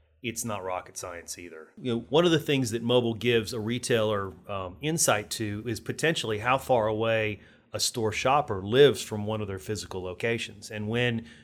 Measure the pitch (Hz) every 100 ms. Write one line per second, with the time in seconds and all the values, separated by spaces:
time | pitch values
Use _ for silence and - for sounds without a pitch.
0 | _ _ 117 110 117 101 92 90 90 -
1 | 92 85 80 - 87 80 78 - 131 117
2 | 117 147 175 156 156 139 117 117 117 123
3 | 117 110 120 117 98 120 107 120 - 117
4 | 107 101 98 82 - 98 92 - 151 160
5 | - 107 104 - 107 104 117 107 - 113
6 | 156 156 110 104 120 131 - 123 107 107
7 | 113 113 107 104 - - _ 104 - 120
8 | 110 - 131 147 143 95 101 123 143 110
9 | - 107 104 110 101 95 - 101 87 95
10 | 90 90 117 117 110 101 - 107 107 117
11 | 123 113 117 -